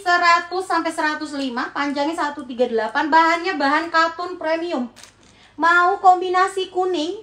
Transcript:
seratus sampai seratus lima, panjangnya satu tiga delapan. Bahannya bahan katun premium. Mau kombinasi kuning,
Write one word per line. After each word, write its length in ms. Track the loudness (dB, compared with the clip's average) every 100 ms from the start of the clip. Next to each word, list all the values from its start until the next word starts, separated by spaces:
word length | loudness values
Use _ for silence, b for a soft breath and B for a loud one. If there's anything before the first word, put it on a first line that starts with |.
seratus 640 | 2 4 4 4 2 -6 -2
sampai 240 | -2 -2
seratus 480 | -2 -2 -4 -6 -6
lima, 320 | -6 -4 -6
panjangnya 480 | -4 -4 -2 -2 -2
satu 240 | -4 -6 -10
tiga 160 | -2 0
delapan. 480 | 0 -2 -2 2
Bahannya 400 | 4 4 2 -2
bahan 400 | -2 0 0 0
katun 480 | 0 0 -2 -8 -6
premium. 480 | -4 -2 -2 -6 -6 -10 B B B B B -2
Mau 400 | 2 4 4 4
kombinasi 720 | 6 6 2 0 0 -2 -4
kuning, 480 | -2 -2 -2 -4 -8